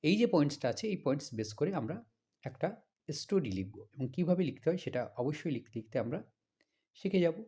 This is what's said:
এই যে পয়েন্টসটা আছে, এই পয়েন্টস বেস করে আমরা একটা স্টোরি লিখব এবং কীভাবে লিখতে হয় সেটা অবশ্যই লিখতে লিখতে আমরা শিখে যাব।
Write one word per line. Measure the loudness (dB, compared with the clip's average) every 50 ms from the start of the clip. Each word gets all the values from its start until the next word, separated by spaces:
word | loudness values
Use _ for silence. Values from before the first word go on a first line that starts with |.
| 4
এই | 4 4
যে | 6 4
পয়েন্টসটা | 4 6 6 4 4 2 0 -2 -2
আছে, | -2 0 -2 -2
এই | -2
পয়েন্টস | 0 0 0 0 0 -2 -6 -4
বেস | -4 -4 -4 -2
করে | -2 -2 0 0
আমরা | -2 -2 -4 -6 -8 -10 _ _ _ _ _ _ _ _
একটা | -12 -6 -2 -2 -4 -4 -4 _ _ _ _ _ -8 -8
স্টোরি | -8 -4 0 0 2 2 2 -2
লিখব | -4 -4 -6 -8 -16
এবং | -18 -18 _ -6 -6 -6 -2
কীভাবে | -2 2 2 2 2 2
লিখতে | -2 -2 -2 -2 -2
হয় | -2 0
সেটা | -2 -4 -4 -4 -4 -4 -4
অবশ্যই | -2 -2 -2 -2 -2 -4 -4
লিখতে | -4 -4 -6 -6 -10 -10
লিখতে | -10 -4 -4 -2
আমরা | -2 -2 -4 -6 -8 _ _ _ _ _ _ _ _ _ _ _ _ _ _
শিখে | -6 -4 0 2 4
যাব। | 4 4 2 0 -6